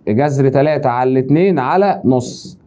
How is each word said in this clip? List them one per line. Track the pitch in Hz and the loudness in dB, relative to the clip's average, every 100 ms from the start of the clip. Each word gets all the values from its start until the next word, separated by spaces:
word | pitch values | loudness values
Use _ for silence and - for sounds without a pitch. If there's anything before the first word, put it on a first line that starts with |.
| - | -4
جذر | 107 147 139 135 | 0 0 0 0
تلاتة | 139 147 147 139 | 2 0 0 -2
على | 120 127 | 0 0
الاتنين | 131 131 147 196 165 | 0 2 2 2 0
على | 127 180 202 - - | 0 0 0 0 0
نص، | 127 - - - - | 0 -2 -10 -16 -20